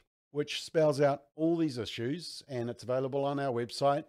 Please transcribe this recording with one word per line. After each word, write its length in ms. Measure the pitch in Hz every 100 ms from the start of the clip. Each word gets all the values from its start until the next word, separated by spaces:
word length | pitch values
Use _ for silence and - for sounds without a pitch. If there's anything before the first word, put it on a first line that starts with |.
| _ _ _
which 340 | 143 147 -
spells 360 | - 165 151 139
out 260 | 143 143 _ 151
all 200 | 160 170
these 220 | 156 123
issues, 640 | 101 - 120 170 160 - -
and 200 | 127 120
it's 140 | 117
available 420 | 120 131 135 143
on 160 | 139 143
our 140 | 139
website, 520 | 117 120 - 139 147